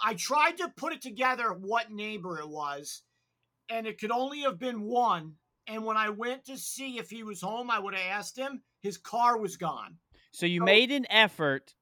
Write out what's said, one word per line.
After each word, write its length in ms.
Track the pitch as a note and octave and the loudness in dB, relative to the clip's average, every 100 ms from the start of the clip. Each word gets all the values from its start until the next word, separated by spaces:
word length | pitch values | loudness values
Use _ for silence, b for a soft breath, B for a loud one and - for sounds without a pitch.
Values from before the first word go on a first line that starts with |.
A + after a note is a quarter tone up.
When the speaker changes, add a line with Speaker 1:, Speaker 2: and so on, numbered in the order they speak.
Speaker 1:
I 100 | G#3+ | -2
tried 440 | A3 - D4 D#4+ F4 | -2 0 4 2 2
to 100 | F4 - | -6 -4
put 160 | D#4 | -6
it 100 | D4+ | -6
together 500 | B3+ G#3 B3+ B3 A3+ | -10 -2 0 0 -2
what 380 | F3+ F#3+ A#3 A3 | -4 -2 -2 -2
neighbor 480 | G#3 G#3+ G#3+ F3+ D#3+ | -8 -8 -8 -8 -8
it 100 | D3+ | -8
was, 540 | D3+ C#3+ C#3+ D3 - _ _ _ _ _ _ - | -6 -6 -6 -10 -16 _ _ _ _ _ _ -8
and 200 | A3+ A3 | -6 -6
it 100 | - | -6
could 140 | G#3+ | -2
only 300 | A#3+ C4+ D4 | 0 -2 0
have 180 | C#4 F3 | -2 -2
been 220 | B3+ A#3 | -4 -4
one. 500 | G#3 A#3+ A#3 F3 D#3+ D3+ _ _ - | 0 2 4 2 -2 -16 _ _ -10
And 180 | A3 | -6
when 120 | A3 G#3+ | 0 2
I 120 | G#3+ | 0
went 340 | G#3 A#3+ C4 C4 | 0 -4 -6 -8
to 100 | C4+ | -10
see 420 | - - C4+ A#3+ | -10 -8 -8 -8
if 120 | E3+ | -10
he 120 | A3+ | -10
was 180 | G#3+ F3 | -10 -8
home, 300 | F#3 A3+ B3 | -6 -6 -2
I 80 | A3 | -2
would 160 | G3 | -2
have 240 | G3 F#3 G3+ | -4 -4 -4
asked 180 | - B3+ | -6 -6
him. 260 | C4+ C4 _ _ | -8 -8 _ _
His 140 | G3 - | -8 -8
car 380 | - A3+ A#3+ A#3 | -6 2 4 4
was 180 | G3+ E3+ | 0 -2
gone. 400 | E3 B2+ G2 - _ - _ | -4 -4 -8 -16 _ -20 _
Speaker 2:
So 140 | - F3 | -2 0
you 140 | F3 | 4
Speaker 1:
So 40 | |
Speaker 2:
made 260 | F3+ G#3+ B3 | 8 8 8
an 160 | C#4 A#3+ | 2 4
effort 640 | G#3+ G#3+ - D3 C3+ - _ | 6 6 6 2 2 -4 _